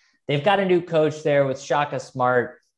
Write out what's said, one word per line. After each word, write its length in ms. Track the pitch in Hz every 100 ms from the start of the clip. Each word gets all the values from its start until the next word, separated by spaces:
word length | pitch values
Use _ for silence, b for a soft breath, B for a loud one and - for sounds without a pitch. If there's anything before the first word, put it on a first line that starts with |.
| b b -
They've 160 | 143
got 160 | 202 196
a 60 | 190
new 140 | 180
coach 400 | 170 165 156 156
there 220 | 156 143 135
with 140 | 131
Shaka 400 | - 151 147 135
Smart. 600 | - 131 123 123 110 - _